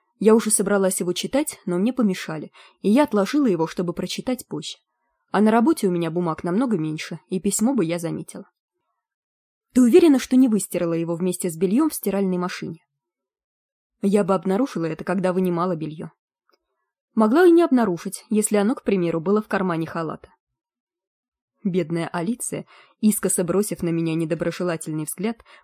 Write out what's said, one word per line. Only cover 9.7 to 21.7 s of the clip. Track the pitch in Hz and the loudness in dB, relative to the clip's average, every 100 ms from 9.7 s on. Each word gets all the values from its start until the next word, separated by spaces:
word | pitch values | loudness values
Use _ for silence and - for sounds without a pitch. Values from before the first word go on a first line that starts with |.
«Ты | 254 | 2
уверена, | 240 330 339 262 | 6 8 8 4
что | - 254 | 4 4
не | 262 | 4
выстирала | 214 - 175 170 | 2 -2 -4 -2
его | 165 165 165 | -2 -2 -2
вместе | 180 175 185 | -2 -2 -6
с | 160 | -2
бельём | 185 226 311 | 0 2 0
в | |
стиральной | - 202 190 190 180 | -2 -4 -2 0 -2
машине?» | 180 - 156 165 _ _ _ _ _ _ _ _ _ _ _ _ | -4 -6 -10 -12 _ _ _ _ _ _ _ _ _ _ _ _
«Я | 202 202 | 0 2
бы | 180 | 2
обнаружила | 190 190 196 269 170 165 | 0 0 0 0 -2 -6
это, | 160 | -6
когда | 175 185 180 | -6 -2 -2
вынимала | 180 185 170 185 165 | 0 0 0 -2 -4
бельё». | 156 156 165 _ _ _ _ _ _ _ _ _ _ | -6 -10 -16 _ _ _ _ _ _ _ _ _ _
«Могла | - 214 285 359 | 0 4 6 8
и | |
не | 330 | 8
обнаружить, | 330 254 214 170 196 - - | 6 4 2 -2 -8 -10 -2
если | 214 214 208 | 0 2 2
оно, | 202 269 | 2 0
к | |
примеру, | - 190 170 165 | 0 0 0 -2
было | 160 208 | 0 0
в | - | 0
кармане | 202 190 165 160 | -2 -2 -2 -4
халата». | 170 160 - - _ _ _ _ _ _ _ _ _ _ _ _ _ | -6 -8 -10 -16 _ _ _ _ _ _ _ _ _ _ _ _ _
Бедная | 202 | -4